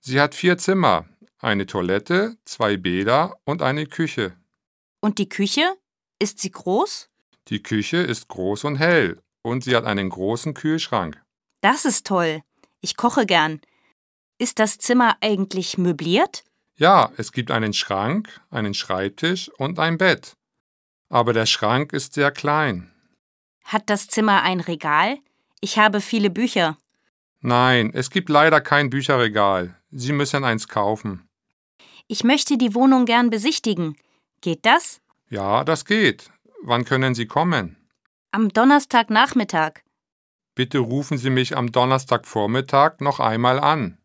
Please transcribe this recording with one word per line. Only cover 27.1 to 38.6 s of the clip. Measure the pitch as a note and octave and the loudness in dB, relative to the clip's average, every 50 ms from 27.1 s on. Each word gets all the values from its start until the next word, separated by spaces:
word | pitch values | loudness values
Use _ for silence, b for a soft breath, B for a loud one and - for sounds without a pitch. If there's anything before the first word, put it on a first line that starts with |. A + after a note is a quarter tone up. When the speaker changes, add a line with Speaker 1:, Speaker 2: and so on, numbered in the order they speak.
| _ _ _ _ _ _ | _ _ _ _ _ _
Speaker 1:
Nein, | - B2 B2 A#2+ B2 B2+ B2+ B2 A2+ A2+ | -2 2 2 4 4 4 4 4 2 0
es | - - B2+ - | -2 -4 -6 -2
gibt | - F#3+ F3+ - | -4 -4 -2 2
leider | D3+ D3 D3+ D#3+ D#3 D3+ | 4 4 6 6 6 4
kein | C#3+ - - C#3+ D3 C3+ | 2 4 2 2 2 0
Bücherregal. | A#2+ C#3 C3 - D3 C3 A#2+ A2+ G#2 G#2+ G#2 G2 G2 F#2 F2+ F2+ F2+ _ _ _ | -2 -4 -2 0 2 2 2 0 2 2 2 2 2 0 -2 -4 -8 _ _ _
Sie | - C#3 A#2+ B2+ D3 | -14 -10 -6 -4 -2
müssen | C#3+ C#3+ C#3 - C#3+ C#3 | -2 -2 -2 -2 -2 -2
eins | B2+ A2+ A2 - - | 0 -2 -2 -4 -6
kaufen. | - A2 G#2 G2+ A2 G#2+ - G#2+ G2 F2+ - _ _ _ _ _ _ _ _ _ _ b b b b b b | -4 -2 -2 -2 -2 -4 -6 -10 -10 -10 -14 _ _ _ _ _ _ _ _ _ _ b b b b b b
Speaker 2:
Ich | b A3 - - | b -10 -2 0
möchte | A#3 C4+ D4 - - D4 A#3+ | 2 2 2 0 -2 0 0
die | B3 A#3+ G3+ | 0 0 2
Wohnung | A#3+ B3+ C4+ C4 C4 B3 | 4 4 4 6 4 4
gern | A3+ A#3 A#3+ A#3+ A#3+ | 2 2 2 2 2
besichtigen. | A3 A3 G3+ C#4 D#4 - _ A#3 G#3 E3+ F3 D#3 D3+ _ _ _ _ _ _ _ _ _ - | 0 0 -2 -2 -2 -2 _ -4 -2 -2 -4 -6 -6 _ _ _ _ _ _ _ _ _ -6
Geht | C3+ B2 - _ | -6 -6 -2 _
das? | A3 B3 E4 - - - - _ _ _ _ _ _ | 4 4 4 2 -2 -10 -12 _ _ _ _ _ _
Speaker 1:
Ja, | - G#2 G2 G2 G#2 A#2+ C#3+ | -8 -6 -2 0 0 0 2
das | D3 D#3+ C#3+ - | 0 -2 -2 0
geht. | - G3+ A3 G#3+ D3 G#2 - - - _ _ _ _ _ A4+ F4 | -2 0 2 2 2 0 -2 -10 -20 _ _ _ _ _ -18 -4
Wann | - A#2+ A#2+ B2+ | 0 0 0 2
können | - C#3 C3 C3 C3 B2+ | 0 0 0 2 0 0
Sie | A2+ A#2 A2 | -2 -4 -4
kommen? | - C#3+ D#3+ F3+ E3+ C3+ G2+ E2 E2 _ _ _ _ _ _ _ _ _ _ _ | -2 0 0 2 0 -2 -2 -4 -10 _ _ _ _ _ _ _ _ _ _ _
Speaker 2:
Am | - G3 A3+ G#3 | -2 -2 -2 0
Donnerstagnachmittag. | - A3 | 2 2